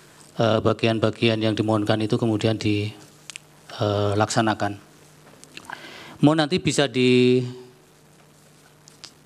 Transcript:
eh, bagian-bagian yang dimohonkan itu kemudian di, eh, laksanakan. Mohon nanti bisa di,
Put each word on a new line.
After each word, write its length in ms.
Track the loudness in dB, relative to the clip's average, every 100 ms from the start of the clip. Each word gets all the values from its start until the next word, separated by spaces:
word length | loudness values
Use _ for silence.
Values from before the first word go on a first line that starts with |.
| -20 -20 -12 -2
eh, 240 | 0 2
bagian-bagian 800 | 0 0 0 0 -2 0 0 0
yang 100 | -2
dimohonkan 460 | 0 0 0 0 0 0
itu 80 | 0
kemudian 400 | 0 0 0 0
di, 320 | -2 -2 -4 -10 -20 -20 -20 -20 _ -20 -14 -4
eh, 280 | -2 0 0 0
laksanakan. 640 | 0 0 0 -2 -4 -6 -18 -20 -20 -20 -20 -20 -20 -20 -18 -18 -18 -20 -14 0
Mohon 140 | 2 2 0
nanti 100 | 0
bisa 240 | -2 0 0
di, 560 | 2 4 6 4 2 -2 -12 -20 -20 _ _ _ _ -20 _ _ _ _ _ -20 -20 -20 _